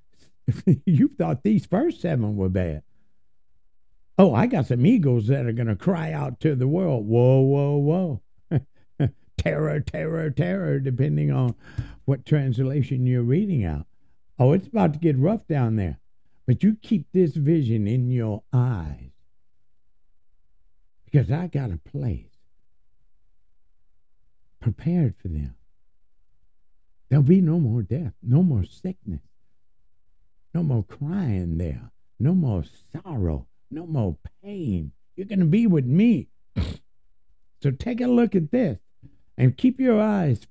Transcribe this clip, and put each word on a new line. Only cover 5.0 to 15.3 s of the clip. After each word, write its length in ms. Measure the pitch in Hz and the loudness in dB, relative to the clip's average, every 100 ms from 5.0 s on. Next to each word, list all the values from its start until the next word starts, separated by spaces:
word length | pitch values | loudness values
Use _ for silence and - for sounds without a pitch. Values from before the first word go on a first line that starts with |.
| 143 120 107 | 2 0 0
that 180 | 135 120 | -2 -2
are 60 | |
gonna 220 | 113 117 | -4 -4
cry 380 | 101 175 175 160 | -2 -2 -2 -4
out 280 | 151 139 123 | -6 -8 -4
to 140 | 160 | -2
the 140 | 135 127 | 0 0
world. 380 | 170 185 127 104 | 0 0 -2 0
Whoa, 340 | 117 127 135 | 4 4 4
whoa, 360 | 135 139 143 143 | 4 2 0 0
whoa. 440 | 143 175 180 117 - - - 151 - - - - 143 - - - | 0 0 -2 -6 -12 -20 -4 -4 -4 -20 -16 -4 -4 -4 -18 -6
Terror, 400 | - 151 156 151 | -4 -2 -2 -4
terror, 500 | - 156 160 165 156 | -6 -6 -6 -4 -4
terror, 480 | - 175 190 165 139 | -4 -4 -2 -2 -2
depending 520 | 135 120 143 147 147 | -2 -2 -2 0 0
on 240 | 135 123 - - - - - | 0 -2 -4 -12 -12 -12 -10
what 220 | - 135 - | -4 -4 0
translation 800 | 151 135 117 131 143 120 131 127 | 0 0 -2 -2 -2 -2 0 0
you're 160 | 127 | 2
reading 420 | 120 151 208 156 | 2 0 0 0
out. 220 | 90 76 - - - - - - | -2 -4 -8 -18 -20 -20 -14 2
Oh, 140 | 127 | 2
it's 140 | 180 - | 2 0
about 260 | 220 180 | 0 0
to 40 | 151 | 2
get 200 | 165 131 | 0 2
rough 280 | 147 | 2